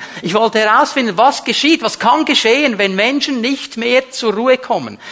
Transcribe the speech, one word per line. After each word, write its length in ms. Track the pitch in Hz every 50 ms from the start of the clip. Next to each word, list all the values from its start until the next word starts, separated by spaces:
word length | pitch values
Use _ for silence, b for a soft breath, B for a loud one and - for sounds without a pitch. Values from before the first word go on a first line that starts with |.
| B B B B
Ich 120 | B 190 175
wollte 260 | 214 226 220 214 220
herausfinden, 580 | 220 214 214 254 302 - - 277 254 220 180
was 260 | 180 233 277 269 - -
geschieht, 380 | 254 226 - - 294 330 311
was 160 | 233 208 -
kann 280 | - - 226 247 311 302
geschehen, 520 | 277 285 - - 220 233 277 302 269 220
wenn 180 | 190 202 196 190
Menschen 460 | 190 208 247 277 285 285 - 269 240
nicht 360 | 220 254 277 - - - -
mehr 340 | 226 226 240 247 262 254 -
zur 220 | - - 247 226 196
Ruhe 240 | 208 240 262 254
kommen, 420 | 254 - - 233 175 131 107 - - B B